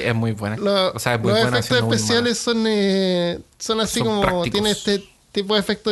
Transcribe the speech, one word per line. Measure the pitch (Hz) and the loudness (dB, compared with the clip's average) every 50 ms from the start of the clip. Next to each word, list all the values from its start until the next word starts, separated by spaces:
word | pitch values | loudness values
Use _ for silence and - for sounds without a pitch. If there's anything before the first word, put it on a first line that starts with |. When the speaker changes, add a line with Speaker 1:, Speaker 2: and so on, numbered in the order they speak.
Speaker 1:
es | - 120 117 | 0 0 0
muy | 113 117 113 | 0 0 -2
buena. | 107 104 104 101 110 | -2 -2 -4 -4 -4
Speaker 2:
Lo-, | 120 208 196 202 190 185 185 | -2 -2 0 2 2 2 0
Speaker 1:
O | - 120 | -2 -2
sea, | - 127 120 | -2 0 0
es | 113 | 0
muy | 113 - | 2 2
Speaker 2:
los | - 220 | 2 2
Speaker 1:
buena, | 226 123 123 123 | 2 2 0 0
Speaker 2:
efectos | 113 | 0
Speaker 1:
siendo | - 127 120 113 | 0 0 2 2
muy | 113 117 | 2 0
Speaker 2:
especiales | 110 107 107 233 240 240 240 226 - - | 0 0 0 2 2 2 0 0 -2 -2
Speaker 1:
mala. | 240 233 | -2 0
Speaker 2:
son, | 226 220 220 | 0 0 2
eh, | 214 208 196 196 190 196 190 185 180 175 175 170 175 - - - _ - | 2 2 2 2 2 2 2 2 0 0 0 -2 -4 -6 -10 -16 _ -10
son | - - 220 220 | -6 -4 -2 -2
así | 220 - - 240 | -2 -2 -2 -2
Speaker 1:
Son | - 220 | 0 0
Speaker 2:
como, | 214 202 | 0 2
Speaker 1:
prácticos. | 196 185 185 175 170 - | 2 2 2 0 0 -2
Speaker 2:
tiene | 202 208 208 214 | -2 0 0 0
este | 202 - - 214 202 190 196 - _ _ _ _ | 0 0 0 -2 -2 -2 -4 -8 _ _ _ _
tipo | - 208 196 196 214 | -6 -4 -2 0 0
de | 208 | 0
efecto | - - 208 208 - 214 | 2 0 -4 -2 -2 -2